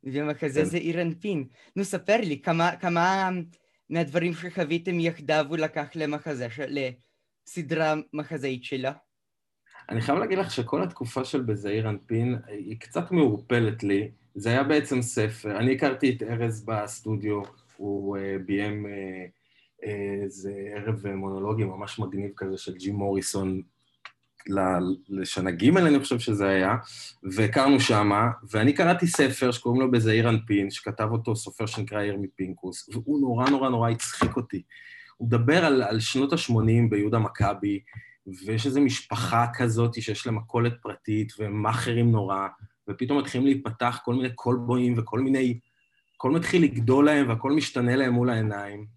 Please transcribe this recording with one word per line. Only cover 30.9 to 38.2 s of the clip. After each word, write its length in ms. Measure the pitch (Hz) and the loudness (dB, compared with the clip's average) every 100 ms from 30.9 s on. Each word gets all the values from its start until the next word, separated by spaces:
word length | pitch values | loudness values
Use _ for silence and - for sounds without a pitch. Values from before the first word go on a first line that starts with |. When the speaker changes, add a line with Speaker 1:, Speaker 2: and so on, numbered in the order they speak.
| 101 107 | -4 -2
Speaker 2:
אותו 240 | 113 113 110 | -2 -2 -4
סופר 300 | - - 107 | -6 -8 -6
שנקרא 360 | - 92 104 | -6 -6 -2
ירמי 260 | 104 101 98 | -2 -4 -8
פינקוס, 640 | - 92 87 92 87 - | -6 -8 -6 -10 -12 -10
והוא 300 | 113 117 147 | -8 -2 0
נורא, 280 | 135 120 131 | 2 2 2
נורא, 200 | 139 131 | 2 2
נורא 200 | 120 117 | 2 2
הצחיק 460 | 113 - - - - | 0 -4 -2 0 0
אותי. 260 | 123 98 - - - - - _ | -4 -8 -10 -20 -20 -20 -20 _
הוא 100 | 117 | 0
מדבר 380 | 120 117 165 165 | 2 4 4 6
על, 180 | 135 | 4
על 160 | 104 113 | 2 -2
שנות 340 | 113 131 139 | 0 0 0
השמונים 560 | 170 - 113 110 117 113 | 0 2 2 4 4 4
ביהודה 300 | 104 104 113 | 2 2 2
מכבי, 600 | 107 - 101 101 104 101 _ 110 - _ | 0 0 0 0 -2 -4 _ -20 -20 _